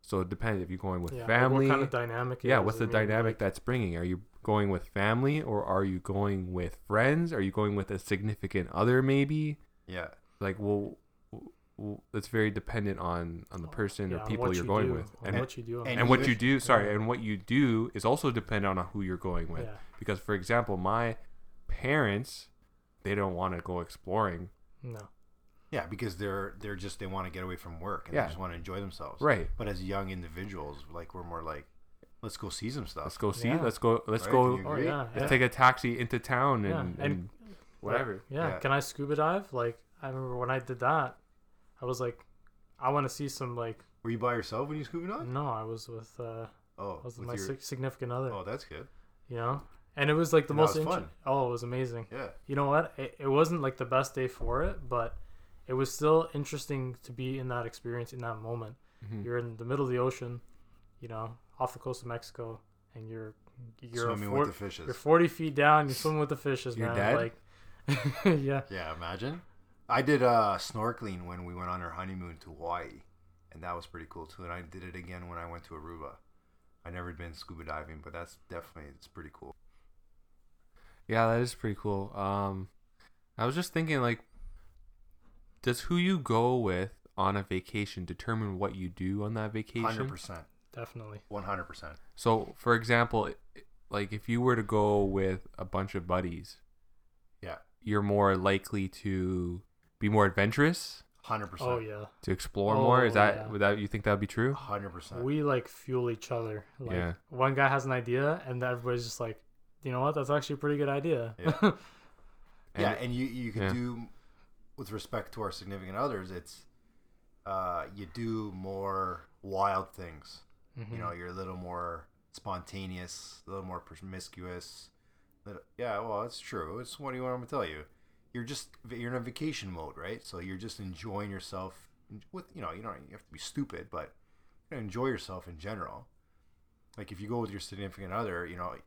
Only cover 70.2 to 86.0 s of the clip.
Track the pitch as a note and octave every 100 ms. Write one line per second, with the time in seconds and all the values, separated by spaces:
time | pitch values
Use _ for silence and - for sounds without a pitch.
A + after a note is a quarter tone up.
70.2 | B2 A#2 G#2+ F#2 - A2 A2 A#2 A2 F2+
71.2 | F2 F2+ F2+ F2 F2+ F#2 F2 E2 F#2 F#2+
72.2 | E2+ D#2+ - D2+ E2+ F2 C#2+ G#1 - _
73.2 | - _ _ D#2 F2 F2 E2 E2+ D#2+ E2+
74.2 | D#2+ - F2 F2 E2 F#2 F2 F#2 F2 F2+
75.2 | F2 E2+ E2+ E2+ - D#2+ D#2 E2 C#2+ -
76.2 | _ _ _ _ _ _ F2 F2+ F2 D#2+
77.2 | E2+ D#2+ - E2 D#2 D2+ D#2 D#2 D#2+ E2+
78.2 | E2+ - - F2 - E2 D2 C#2 - -
79.2 | D2+ - C2+ - - - - - _ _
80.2 | _ _ _ _ - - - - - A2+
81.2 | A2+ A#2 A#2+ - A2 G2+ G#2 G2 G2 -
82.2 | G2 G2+ G2 F#2+ F#2 _ _ _ - _
83.2 | _ - A#2 D3+ F3 E3 D#3+ D3 A#2+ A2+
84.2 | - - - - - - - - - -
85.2 | - - - - - B2 - F3